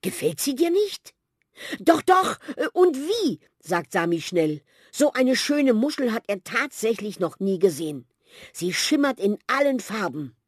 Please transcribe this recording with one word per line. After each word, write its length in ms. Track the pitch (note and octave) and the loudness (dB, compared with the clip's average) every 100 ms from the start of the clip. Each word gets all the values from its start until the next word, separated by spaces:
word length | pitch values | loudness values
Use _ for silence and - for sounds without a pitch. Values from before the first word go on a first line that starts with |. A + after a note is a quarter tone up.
Gefällt 380 | F#3 - - - | -8 -2 -4 -2
sie 140 | - | -4
dir 160 | C4 E4+ | 0 2
nicht?" 440 | F4+ G#4 - - _ _ _ _ - - - | 2 0 -4 -18 _ _ _ _ -18 -12 -2
"Doch, 220 | - E4 | 4 4
doch, 360 | - F#4 F#4 - - - | 6 4 4 -4 -10 -6
äh, 120 | D#4 | -4
und 240 | - F#4 C4 | 4 4 4
wie?", 440 | D4+ A4+ F4 F3 _ _ | -4 0 0 -2 _ _
sagt 320 | C#3+ F3 D#3+ | -4 -4 -2
Sami 280 | F#3 E3+ E3+ | -2 0 -2
schnell. 420 | - F3+ D#3 D3+ _ _ _ | -2 0 0 -2 _ _ _
So 200 | - D4 | 0 0
eine 240 | - B3+ B3+ | 4 2 2
schöne 380 | - D4 C4+ | 0 2 4
Muschel 380 | A3 C#4 D4 B3+ | 2 2 0 -2
hat 120 | A3 - | -2 -4
er 160 | G3+ | -8
tatsächlich 760 | - A3+ C#4 - A3 A3+ G#3 E3+ | -4 -4 -4 -4 -2 -2 -6 -4
noch 200 | E3+ - | -6 -2
nie 180 | G3 F#3+ | -2 2
gesehen. 480 | F#3 C#3+ D#3+ C#3+ - _ _ - - | 2 2 -8 -8 -14 _ _ -20 -20
Sie 200 | - F3 | -8 -6
schimmert 460 | F3 - D4+ C#4 C4 | -4 0 2 0 0
in 180 | G3+ G#3 - | -2 -2 -4
allen 340 | C4+ C#4+ C4 | 2 2 0
Farben. 560 | - G#3+ F3+ C3 C#3 _ | -6 -6 -6 -6 -12 _